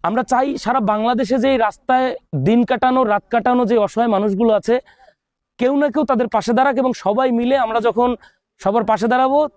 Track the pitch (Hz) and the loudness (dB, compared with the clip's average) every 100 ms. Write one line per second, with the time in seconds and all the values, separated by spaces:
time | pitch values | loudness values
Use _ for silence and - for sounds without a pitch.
0 | 175 226 254 254 277 277 208 254 208 214 | -2 -4 -2 0 0 -4 -2 -2 0 0
1 | 220 247 220 254 262 262 220 - - 254 | 0 -2 0 0 2 2 0 -4 -2 0
2 | 262 - _ 143 139 233 233 240 254 254 | 0 -6 _ -2 2 2 2 0 2 2
3 | 247 202 _ 233 220 247 240 233 202 - | 0 0 _ -2 0 0 2 2 0 0
4 | 233 196 208 196 233 214 - 240 - _ | 0 0 0 0 2 0 0 -2 -4 _
5 | - _ _ _ _ _ 247 277 294 269 | -20 _ _ _ _ _ 0 0 0 0
6 | 294 247 240 220 208 233 269 262 262 233 | 0 0 0 -2 0 2 2 2 -2 -2
7 | 190 208 262 233 240 269 226 226 226 214 | -2 0 0 0 0 0 0 0 0 0
8 | 247 247 - _ _ _ 190 220 208 214 | -2 -2 -10 _ _ _ -2 -2 0 -2
9 | 220 254 262 277 302 | 0 2 2 2 -2